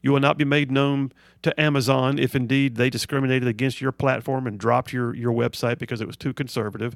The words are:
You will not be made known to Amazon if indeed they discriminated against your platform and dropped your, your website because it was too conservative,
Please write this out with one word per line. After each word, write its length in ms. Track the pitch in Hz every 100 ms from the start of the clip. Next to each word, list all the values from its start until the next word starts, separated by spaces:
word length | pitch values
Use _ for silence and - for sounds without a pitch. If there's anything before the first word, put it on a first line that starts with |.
You 100 | 131
will 80 | 139
not 180 | 139 147
be 60 |
made 260 | 143 147 139
known 440 | 135 143 139 135 - - _
to 180 | 165 -
Amazon 580 | 151 139 123 131 131 139
if 160 | 131 139
indeed 400 | 120 135 139 113
they 140 | 127
discriminated 580 | 123 - 139 131 131 123
against 320 | 110 131 -
your 140 | 135
platform 520 | - 135 120 123 131 127
and 140 | 101
dropped 320 | 110 123 -
your, 240 | 123 120 117
your 160 | 120
website 460 | 117 120 - 120 120
because 240 | 123 117
it 60 | 110
was 100 | -
too 160 | 139
conservative, 600 | 127 135 123 107 104 117